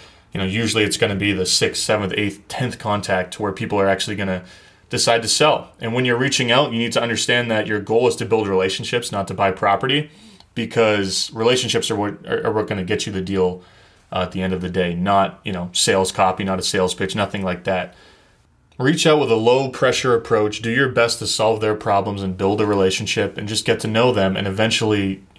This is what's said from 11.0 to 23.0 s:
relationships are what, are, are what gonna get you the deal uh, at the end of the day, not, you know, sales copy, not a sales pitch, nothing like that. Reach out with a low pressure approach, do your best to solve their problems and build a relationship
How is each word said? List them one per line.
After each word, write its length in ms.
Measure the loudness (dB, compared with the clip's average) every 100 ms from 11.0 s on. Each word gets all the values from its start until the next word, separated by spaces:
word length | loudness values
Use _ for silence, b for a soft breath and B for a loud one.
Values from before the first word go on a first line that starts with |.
| 0 -2 -6
relationships 600 | -2 2 2 0 -2 -2
are 40 | -2
what, 300 | -4 -6 -6
are, 220 | -4 -2
are 40 |
what 160 | -2 -2
gonna 160 | -4
get 220 | -2 -2 -2
you 80 |
the 80 | -6
deal 400 | -4 0 0 -2 B B B B B
uh, 100 | -6
at 100 | -4
the 100 | -4
end 120 | -4
of 80 | -4
the 80 | -4
day, 240 | -2 -2
not, 460 | 0 2 2 2 -4
you 100 | -10
know, 160 | -8 -6
sales 380 | -2 2 2 2
copy, 320 | 2 0 0
not 160 | -4 -2
a 40 |
sales 300 | -2 0 0
pitch, 220 | 0 -4 -2
nothing 280 | -4 -2
like 200 | -4 -4
that. 300 | -2 -4 -4 b b b b b b _ _ -2
Reach 280 | 0 4 4
out 140 | 4
with 100 | 4
a 60 | 4
low 340 | 4 4 2
pressure 460 | 0 0 2 2 0
approach, 460 | 2 2 2 -2
do 100 | -2
your 160 | 0 0
best 320 | 2 2 0
to 80 | -4
solve 320 | 0 2 2
their 160 | 0 -2
problems 460 | 0 0 0 -4
and 160 | -4 -2
build 240 | 0 2
a 40 | 2
relationship 720 | 4 2 2